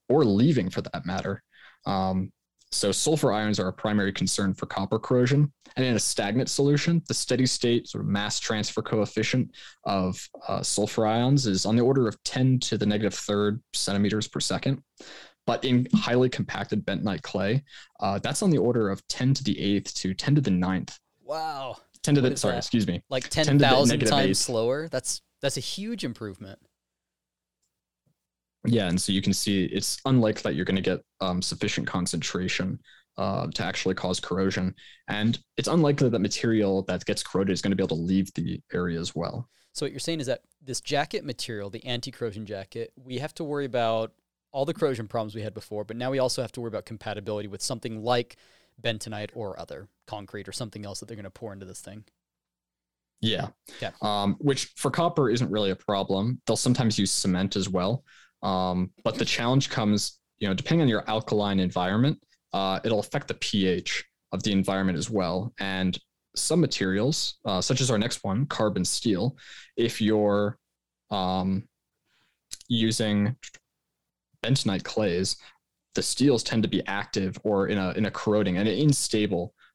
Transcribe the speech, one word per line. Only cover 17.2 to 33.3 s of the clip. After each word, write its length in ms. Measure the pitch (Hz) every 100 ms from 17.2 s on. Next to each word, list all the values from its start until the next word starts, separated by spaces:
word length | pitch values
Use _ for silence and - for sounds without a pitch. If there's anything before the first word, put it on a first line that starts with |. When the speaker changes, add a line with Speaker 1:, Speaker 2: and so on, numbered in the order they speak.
Speaker 1:
clay, 420 | - 98 98 131 - - - _
uh, 220 | 101 101
that's 220 | 120 147
on 80 | 202
the 80 | 143
order 300 | 107 123 104
of 140 | 95 -
ten 260 | - 127
to 80 | 135
the 160 | - -
eighth 340 | 98 101 -
to 200 | - 92
ten 220 | 95 - 147
to 40 |
the 120 | 131
ninth. 440 | 92 90 92 - - _ _
Speaker 2:
Wow. 540 | - 156 160 143 131 113 _ _
Speaker 1:
Ten 100 | -
to 60 | 143
Speaker 2:
What 80 | 127
Speaker 1:
the, 60 |
Speaker 2:
is 60 | 139
Speaker 1:
sorry, 120 | 139
Speaker 2:
that? 60 | 120
Speaker 1:
excuse 280 | - 117 98
me. 160 | 87 -
Speaker 2:
Like 180 | 131 -
Speaker 1:
Ten 180 | - 147
to 60 |
the 40 | 143
Speaker 2:
ten 120 | 139
thousand 180 | 131 135
Speaker 1:
negative 200 | 117 113
eighth. 100 | 143 135
Speaker 2:
times 120 | -
slower? 500 | - 117 113 139 160
That's, 320 | 131 - - - _
that's 160 | 139 139
a 40 |
huge 440 | - - 208 233
improvement. 560 | 127 117 107 92 98 98 _ _ _ _ _ _ _ _ _ _ _ _ _ _ _ _ _ _ _ _
Speaker 1:
Yeah, 240 | 120 117 92
and 120 | 90
so 100 | -
you 80 | 98
can 100 | 101
see 320 | 98 - 98
it's 340 | 92 - - -
unlikely 380 | 135 131 107 107
that 100 | 107
you're 100 | 71
gonna 160 | 92 95
get, 200 | 90 90 - _
um, 220 | 95 90
sufficient 440 | - 82 104 - -
concentration, 880 | 92 - 82 - 90 92 - 95 110 - - _ -
uh, 300 | 98